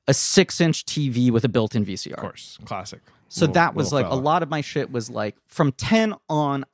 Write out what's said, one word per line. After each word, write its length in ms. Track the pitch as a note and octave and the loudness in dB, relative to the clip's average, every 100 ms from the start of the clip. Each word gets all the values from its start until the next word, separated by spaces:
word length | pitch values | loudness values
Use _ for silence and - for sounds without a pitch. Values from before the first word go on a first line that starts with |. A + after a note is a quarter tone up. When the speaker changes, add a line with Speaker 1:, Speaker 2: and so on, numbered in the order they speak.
| - | 0
Speaker 1:
a 60 | |
six-inch 720 | C#3 - - F3+ - E3+ D#3 - | 2 4 4 4 4 2 0 -4
T 240 | - C#3+ | -2 0
V 200 | A#2+ B2 | 2 4
with 140 | A2+ | 4
a 40 | B2 | 2
built-in 340 | A2+ A2 A2+ | 0 0 0
V 120 | G2 F#2+ | -2 -6
C 140 | - | -10
R. 40 | - | -10
Speaker 2:
Of 40 | |
course. 360 | G2 - - - | -10 -12 -18 -18
Classic. 360 | - G2+ F2+ - _ _ _ | -12 -12 -12 -16 _ _ _
Speaker 1:
So 160 | - | 0
Speaker 2:
Little, 100 | D#3+ | 2
Speaker 1:
that 200 | F3 E3+ | 4 2
was, 120 | D#3 B2+ | 0 0
Speaker 2:
little 40 | C#3+ | 0
Speaker 1:
like, 100 | F#2+ | 0
a 40 | C3 | 0
Speaker 2:
fella. 40 | |
Speaker 1:
lot 220 | C#3+ E3+ | 0 0
of 80 | D#3 | 0
my 100 | D#3 | -4
shit 320 | C#3+ D3 C3+ | -4 -4 -4
was, 160 | B2+ A2+ | -6 -6
like, 280 | A#2 G#2+ - _ | -6 -6 -8 _
from 260 | - D3 | 0 0
ten 400 | - - A3 A3 G3+ - | 0 2 2 2 -2 -4
on, 380 | D3+ D3 C#3 C3+ | 0 0 -2 -4